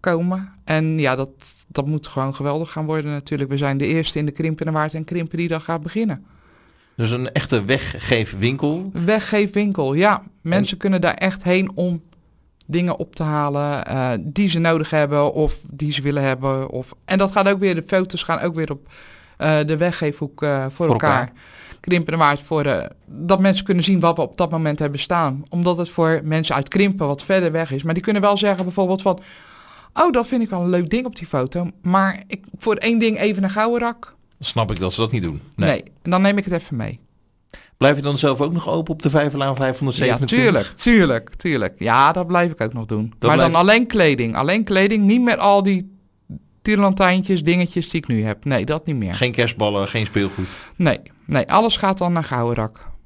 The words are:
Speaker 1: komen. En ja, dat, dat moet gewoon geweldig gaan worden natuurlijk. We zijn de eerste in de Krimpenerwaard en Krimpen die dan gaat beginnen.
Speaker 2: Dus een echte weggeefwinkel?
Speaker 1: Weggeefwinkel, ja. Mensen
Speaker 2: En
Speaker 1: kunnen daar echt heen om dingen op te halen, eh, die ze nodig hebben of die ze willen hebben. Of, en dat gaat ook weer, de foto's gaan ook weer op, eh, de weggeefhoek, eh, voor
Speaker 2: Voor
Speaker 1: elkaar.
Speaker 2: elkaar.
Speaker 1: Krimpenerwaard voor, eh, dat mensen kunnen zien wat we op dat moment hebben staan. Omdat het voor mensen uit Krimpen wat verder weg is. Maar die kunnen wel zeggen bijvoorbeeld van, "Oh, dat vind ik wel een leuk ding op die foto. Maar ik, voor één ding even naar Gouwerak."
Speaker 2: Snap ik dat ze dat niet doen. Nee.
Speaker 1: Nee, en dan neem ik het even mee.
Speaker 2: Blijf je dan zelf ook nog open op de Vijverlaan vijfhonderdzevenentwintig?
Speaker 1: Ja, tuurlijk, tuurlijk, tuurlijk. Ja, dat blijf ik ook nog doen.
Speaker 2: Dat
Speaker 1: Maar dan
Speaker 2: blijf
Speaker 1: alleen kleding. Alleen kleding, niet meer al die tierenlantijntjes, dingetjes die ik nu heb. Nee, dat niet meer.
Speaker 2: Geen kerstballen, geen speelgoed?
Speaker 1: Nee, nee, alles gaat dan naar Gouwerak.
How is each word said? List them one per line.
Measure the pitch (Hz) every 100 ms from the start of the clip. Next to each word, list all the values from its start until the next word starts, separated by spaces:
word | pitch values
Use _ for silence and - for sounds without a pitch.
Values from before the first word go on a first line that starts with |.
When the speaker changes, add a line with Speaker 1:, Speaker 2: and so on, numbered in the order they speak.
Speaker 1:
komen. | - 170 180 185 190 -
En | - 156 160 160
ja, | 139 131
dat, | 135 - - - _
dat | - 139
moet | 156 -
gewoon | - 135
geweldig | 135 143 147 165
gaan | - 156
worden | 156 147
natuurlijk. | 147 - 147 135
We | 139
zijn | 143 139
de | 143
eerste | 160 156 151
in | 147
de |
Krimpenerwaard | 143 160 156 160 156 151
en | 160
Krimpen | 156 175 160 165
die | 170
dan | 160
gaat | 156 165
beginnen. | 156 220 226 147 - _ _ _ _ _ _ -
Speaker 2:
Dus | 117
een | 123 127
echte | - - 123 101 131 - - -
weggeefwinkel? | 120 107 95 113 135 147 160 190
Speaker 1:
Weggeefwinkel, | 185 170 220 208 214 202 208 208 190 135
ja. | 143 202 202 - _
Mensen | 165 180 196
Speaker 2:
En | 185
Speaker 1:
kunnen | 196 190
daar | 175
echt | - 190 190
heen | 180 185 190
om | 190 180 170 - _ _ _ _ _ -
dingen | 160 175 -
op | 165
te | -
halen, | 156 151 147 143 147 139 -
eh, | 131 127 117
die | 82 147 202
ze | 165
nodig | 165 165 151
hebben | 156 147 147 143
of | - 151 - -
die | 139 147
ze | 139
willen | 139 143
hebben. | 135 127 135 135 135
Of, | 127 127 -
en | - 190
dat | 196
gaat | 202 196
ook | 196
weer, | 196
de | 165 160
foto's | 190 190 180
gaan | - 165
ook | 170
weer | 160 156
op, | 143 - - - - - _
eh, | 151 156 151
de | 156
weggeefhoek, | 175 165 156 147 143 -
eh, | 151 139
voor | 135
Speaker 2:
Voor | 135 170
Speaker 1:
elkaar. | 123 151 135
Speaker 2:
elkaar. | 123 - - - - -
Speaker 1:
Krimpenerwaard | - 180 165 165 151 143
voor, | - 160
eh, | 147 104 - - _
dat | - 170 190
mensen | 190 190
kunnen | - 180
zien | 170 190
wat | 170 170
we |
op | 135 -
dat | 170
moment | 165 156 147
hebben | 151 143
staan. | - 175 156 135 156
Omdat | 175 175 175
het | 175
voor | - 160 160
mensen | 151 160 156
uit | 135 135
Krimpen | 190 202 190 151
wat | 139
verder | - 190 175
weg | 160 165
is. | 135
Maar | 160
die | 165
kunnen | - 208
wel | 208 202
zeggen | 208 190
bijvoorbeeld | 180 180 185 190
van, | 190 175 - - - - - - -
"Oh, | - 339
dat | 262 233
vind | 254
ik | 226
wel | 185
een | 175
leuk | 180 170
ding | 220 254
op | -
die | 170
foto. | 139 127 175 175 -
Maar | 175 190 190 190 -
ik, | 202 - -
voor | 226
één | 208 226 233
ding | 226 220
even | 214 196
naar | 190
Gouwerak." | 196 226 240 233 233 - _ _ _
Speaker 2:
Snap | - - 110
ik | 95
dat | 92
ze | -
dat | 110
niet | 117
doen. | 85 71 - -
Nee. | -
Speaker 1:
Nee, | 131 - _
en | 170
dan | 180
neem | 196 202
ik |
het | 196
even | 170 - 127
mee. | 110 113 _ _ _ _ _ - _ _
Speaker 2:
Blijf | 135 143
je |
dan | 143 143
zelf | 147 127
ook | 147
nog | 170 -
open | 165 165
op | 156
de | 151
Vijverlaan | 147 147 143 139 131
vijfhonderdzevenentwintig? | 131 127 139 123 127 117 131 233 240
Speaker 1:
Ja, |
tuurlijk, | 151 98 -
tuurlijk, | - 226 170 117 -
tuurlijk. | - 180 139 95 -
Ja, | 110 117 143
dat | 170 170
blijf | 180 175
ik | 156
ook | 113
nog | 120 107
doen. | 107 110 -
Speaker 2:
Dat | 113
Speaker 1:
Maar | 151
dan | -
Speaker 2:
blijf | 165
Speaker 1:
alleen | 185 226 240
kleding. | 214 165 131 117 -
Alleen | 143 202
kleding, | 214 190 196 220
niet | 196 240
meer | 240 226
al | 202 202
die | 196 190 190 - _ _ _ - _ _
tierenlantijntjes, | - 214 202 196 185 185 185 185
dingetjes | 151 175 175 180 165
die | 170
ik | -
nu | 113
heb. | 107 104
Nee, | 143 131
dat | 110 151 -
niet | 139
meer. | 98
Speaker 2:
Geen | 90 127
kerstballen, | 113 117 - 104 101 98
geen | 117 107
speelgoed? | 104 98 - 92 - - -
Speaker 1:
Nee, | 170 - - _ -
nee, | 143 -
alles | 196 226 -
gaat | 196 190
dan | 180
naar | 170
Gouwerak. | 156 123 120 117 110 - - -